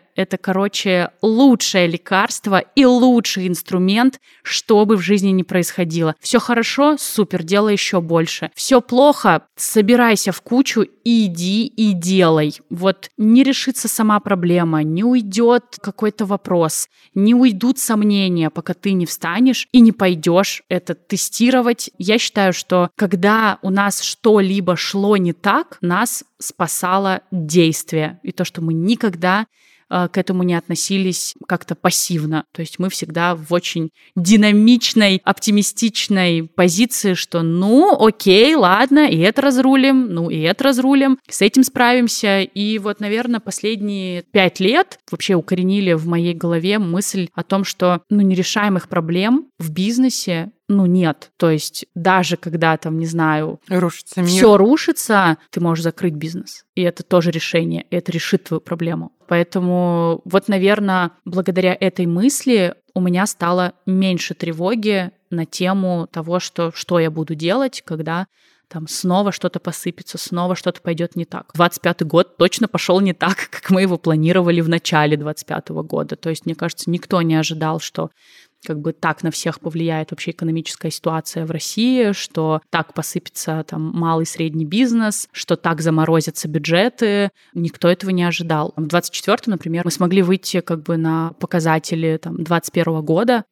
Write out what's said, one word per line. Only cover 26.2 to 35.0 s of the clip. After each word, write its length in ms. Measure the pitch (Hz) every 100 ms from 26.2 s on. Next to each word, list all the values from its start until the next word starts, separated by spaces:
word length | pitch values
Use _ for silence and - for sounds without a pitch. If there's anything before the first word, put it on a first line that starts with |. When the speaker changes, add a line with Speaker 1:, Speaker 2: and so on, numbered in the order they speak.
| - -
Speaker 1:
спасало 840 | - - 170 - 180 196 196 185 -
действие 880 | 180 156 170 165 156 - 160 151 180
и 80 | -
то, 140 | - 175
что 160 | -
мы 120 | 160
никогда, 720 | 160 185 233 220 175 180 196 220 _ _ _ -
э, 200 | 185 175
к 60 | 190
этому 260 | 185 185
не 100 | 180
относились 800 | 170 - 165 - 196 185 170 - - -
как-то 260 | 180 -
пассивно. 720 | 170 185 - - 165 156 156 -
То 80 | -
есть 160 | 160 -
мы 120 | 185
всегда 460 | - 165 165 175 170
в 180 | 151
очень 360 | 175 - 170 160 _ _ 185
динамичной, 1040 | 175 220 214 208 220 240 - 226